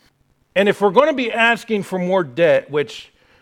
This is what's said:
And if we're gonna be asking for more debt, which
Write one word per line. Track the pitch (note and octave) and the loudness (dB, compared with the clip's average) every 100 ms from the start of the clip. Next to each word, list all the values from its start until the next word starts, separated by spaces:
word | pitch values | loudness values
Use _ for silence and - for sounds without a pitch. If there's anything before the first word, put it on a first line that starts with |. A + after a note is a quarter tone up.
| _ _ _ _ _ F3+ | _ _ _ _ _ -2
And | G3+ | 0
if | - | 2
we're | G3+ | 2
gonna | F#3 D4+ | 4 2
be | C4+ A#3+ | 2 -4
asking | A#3 A3+ A#3 - G#3+ | 0 0 0 -4 -6
for | F3 F#3 | -4 -6
more | F3+ F#3+ | -2 -2
debt, | D#3 B2 E3+ C#3 - | -2 0 2 2 0
which | D3 C#3+ - - _ _ _ | -4 -6 -8 -20 _ _ _